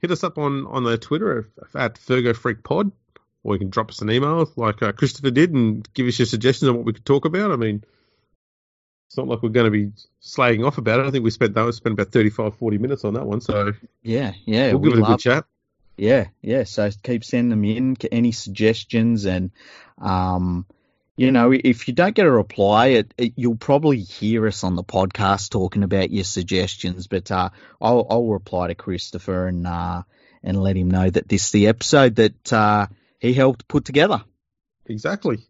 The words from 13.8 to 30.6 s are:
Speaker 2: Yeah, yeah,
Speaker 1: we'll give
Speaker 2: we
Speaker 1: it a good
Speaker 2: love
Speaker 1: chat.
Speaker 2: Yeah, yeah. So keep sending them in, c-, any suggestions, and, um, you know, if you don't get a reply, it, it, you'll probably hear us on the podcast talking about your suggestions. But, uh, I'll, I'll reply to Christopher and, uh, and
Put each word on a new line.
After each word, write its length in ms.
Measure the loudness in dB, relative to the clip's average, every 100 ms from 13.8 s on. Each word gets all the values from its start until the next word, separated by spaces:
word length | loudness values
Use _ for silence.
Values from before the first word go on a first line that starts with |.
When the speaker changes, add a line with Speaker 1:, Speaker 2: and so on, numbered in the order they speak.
| -12 _
Speaker 2:
Yeah, 320 | -6 -4 -4 -8 -2
yeah, 260 | 0 2
Speaker 1:
we'll 80 | 2
give 140 | 4
Speaker 2:
we 60 | 4
Speaker 1:
it 20 |
a 20 |
good 60 | 4
Speaker 2:
love 80 | 4
Speaker 1:
chat. 260 | 2 0 -2 _ _ _ _ -4
Speaker 2:
Yeah, 300 | 2 2 2 _
yeah. 220 | -4 -2
So 260 | -2 -2 -4 -4
keep 220 | -6 -6 -2
sending 240 | -2 0
them 160 | 0 0
in, 320 | 0 -2 -4
c-, 100 | -4
any 200 | 0 0
suggestions, 960 | -2 -10 0 0 0 -2 0 2 0 0
and, 260 | -2 -4 _ -20 -20 -20 _
um, 680 | -2 0 0 0 -2 -4 -6 _ _ _ _ 0
you 160 | 2
know, 200 | 4 4
if 360 | 4 2 0 -2
you 80 | 0
don't 180 | 0
get 140 | 4 4
a 40 |
reply, 560 | 4 0 0 2 4 6
it, 260 | 4 0 -4
it, 160 | -4 -2
you'll 180 | -2 -2
probably 460 | 0 2 2 0
hear 440 | -4 -6 -2 0 0
us 180 | -2
on 120 | -4 -4
the 80 |
podcast 680 | -2 -2 -2 0 0 0 0
talking 320 | -4 -2 -2
about 300 | 0 0 0
your 120 | -2
suggestions. 840 | -6 -6 -4 -2 -2 -6 -8 -8 -6
But, 240 | -6 -4
uh, 180 | -4 -4 -6 -20 _
I'll, 240 | 0 2 2
I'll 200 | 0 0
reply 400 | -4 -4 -6 -4
to 80 | -6
Christopher 720 | -8 -8 -8 -12 -6 -4 -4
and, 180 | -4 -6
uh, 380 | -6 -6 -8 -12 _ _ _
and 180 | -6 -2